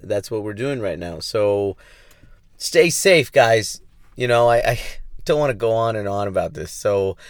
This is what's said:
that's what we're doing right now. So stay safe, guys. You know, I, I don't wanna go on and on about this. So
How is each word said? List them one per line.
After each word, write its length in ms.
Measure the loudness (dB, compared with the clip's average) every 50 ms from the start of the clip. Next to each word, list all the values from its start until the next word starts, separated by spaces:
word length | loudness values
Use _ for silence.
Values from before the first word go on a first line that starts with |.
that's 280 | -8 -4 -4 -4 -4 -4
what 140 | -6 -6 -6
we're 100 | -6 -8
doing 280 | -6 -6 -6 -4 -4
right 180 | -4 -6 -6 -6
now. 200 | -8 -10 -10 -10
So 580 | -8 -4 -2 0 2 2 2 2 0 -2 -4 -6 -12 -20 -20 -20 -20 -20 -20 _ -20 -20 -20 -20 _ _ _ -10
stay 320 | -8 -2 2 4 4 4
safe, 420 | 2 2 4 6 6 4 4 2
guys. 480 | 4 4 6 6 4 2 2 -2 -8 -12 -16 -20 _ -20 -20 -16 -10 -4
You 100 | -2 2
know, 220 | 4 4 4 4
I, 80 | 4 4
I 220 | 2 0 -2 -2 -4 -8 -10 -10 -12 -12 -12 -8 -2
don't 160 | 0 0 2
wanna 140 | 2 0 -2
go 180 | 0 0 0
on 240 | 0 2 0 0 -2
and 140 | -4 -4 -4
on 180 | -4 -4 -4 -2
about 280 | -2 -2 -2 -4 -6
this. 160 | -10 -12 -12
So 440 | -10 -4 -2 0 0 2 0 -2 -4 -6 -12